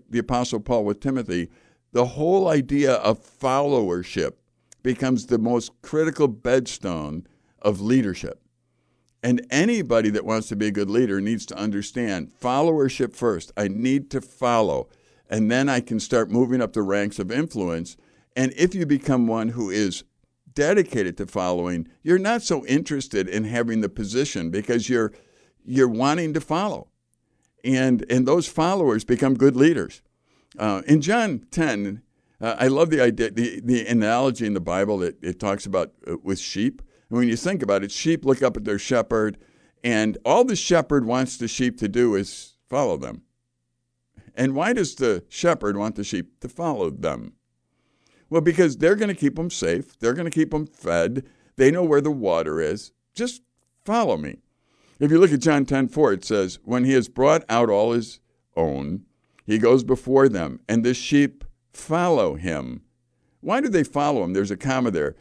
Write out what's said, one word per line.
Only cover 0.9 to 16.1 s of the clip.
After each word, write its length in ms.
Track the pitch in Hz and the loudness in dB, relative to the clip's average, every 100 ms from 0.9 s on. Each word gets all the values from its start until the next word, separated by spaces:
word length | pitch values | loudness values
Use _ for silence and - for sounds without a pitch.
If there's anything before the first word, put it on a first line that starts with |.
| 104 | -2
Timothy, 500 | 139 131 104 90 85 _ _ _ _ | -4 -4 -4 -4 -6 _ _ _ _
the 140 | 120 123 | -2 -2
whole 420 | 131 160 190 185 | 0 0 2 2
idea 460 | 156 139 143 139 | 0 0 2 2
of 280 | 110 107 113 | 2 0 -2
followership 1080 | _ - 131 135 143 131 95 87 90 95 71 - _ _ _ _ | _ -6 -2 0 2 0 0 -2 -4 -4 -4 -6 _ _ _ _
becomes 440 | 127 120 131 123 - | -4 0 0 0 0
the 120 | 117 | 0
most 340 | 117 120 - _ | 2 0 -2 _
critical 460 | - 156 160 160 139 | -4 0 0 2 0
bedstone 960 | 104 120 131 117 - 98 82 76 80 - _ _ _ | 0 0 0 0 -8 -8 -8 -8 -10 -12 _ _ _
of 220 | 107 95 | -2 0
leadership. 580 | 107 131 104 87 - - _ _ _ _ _ _ _ _ | 2 2 0 -4 -10 -14 _ _ _ _ _ _ _ _
And 220 | 120 123 - | 0 0 0
anybody 580 | 135 220 226 127 113 110 | 2 2 0 2 2 2
that 140 | 104 | 0
wants 240 | - 110 107 | -2 -4 -4
to 80 | 104 | -4
be 120 | 107 | -2
a 20 | |
good 180 | 101 98 | -2 0
leader 320 | 113 120 98 | 0 0 0
needs 240 | 101 113 - | -2 -4 -8
to 120 | 92 | -8
understand 720 | 104 101 101 123 113 92 73 _ | -4 -4 -6 -6 -4 -4 -8 _
followership 760 | 123 131 165 156 135 - 120 | -2 0 2 2 0 0 -4
first. 380 | - 120 87 - | -2 -2 -2 -4
I 140 | - 101 | -4 -4
need 420 | 101 127 139 139 | -2 0 0 -2
to 100 | 135 | -8
follow, 640 | - - 123 117 98 67 - _ _ _ - | -10 -4 0 2 2 -2 -6 _ _ _ -6
and 220 | 107 107 | -2 2
then 180 | 127 139 | 2 2
I 120 | 123 | 0
can 200 | 120 110 | -2 -6
start 300 | - | 0